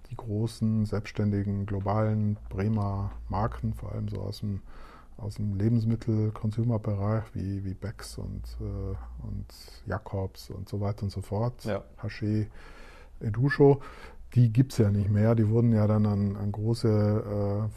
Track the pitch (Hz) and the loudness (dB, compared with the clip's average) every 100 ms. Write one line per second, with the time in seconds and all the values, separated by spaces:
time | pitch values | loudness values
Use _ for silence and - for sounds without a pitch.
0 | - 113 110 104 113 - 110 110 107 101 | -12 -12 -4 -2 -2 0 0 2 2 -2
1 | - - 104 101 101 98 101 101 101 110 | -4 0 2 2 0 -2 -2 -2 0 2
2 | 110 107 107 104 - 98 104 110 101 98 | 2 2 0 -2 -6 -2 0 2 0 -2
3 | 101 - - - 117 - 113 107 101 107 | -4 -6 -4 0 0 -2 -4 -4 -6 -6
4 | 107 101 98 104 107 98 - - - - | -4 -4 -6 -6 -4 -6 -8 -14 -16 -18
5 | - - 107 104 107 98 107 117 110 113 | -18 -10 -10 -4 -4 0 2 4 2 0
6 | - 110 107 107 110 107 117 113 110 101 | 2 2 2 0 -2 0 0 0 0 -2
7 | 101 110 107 98 95 98 98 92 101 - | 0 0 -2 -6 -4 -4 -4 -6 -8 -8
8 | - - 98 101 - - 107 101 95 98 | -12 -10 -8 -8 -8 -8 -6 -4 -4 -6
9 | - - 107 101 101 - - - - 95 | -8 -10 -8 -8 -8 -14 -20 -14 -6 -6
10 | - 98 95 - - 95 98 104 101 101 | -4 -4 -4 -8 -12 -12 -6 -2 -2 -2
11 | 98 98 - 104 120 - 113 98 - - | -4 -4 -4 -2 -2 -2 -4 -4 -6 -10
12 | 110 - 104 107 104 - - - - - | -10 -4 0 0 0 -6 -18 -18 -18 -18
13 | - - 110 107 139 - 139 135 - - | -18 -6 -4 2 2 8 8 8 0 -16
14 | - - - 120 120 110 131 - 104 101 | -16 -16 0 6 6 6 2 4 4 4
15 | 98 104 110 117 104 113 120 110 104 107 | 2 4 4 4 4 4 4 4 4 4
16 | 104 101 101 98 101 104 107 117 113 107 | 4 2 0 0 -4 -2 0 2 4 4
17 | 104 107 104 104 101 101 107 | 4 2 0 -2 0 0 -2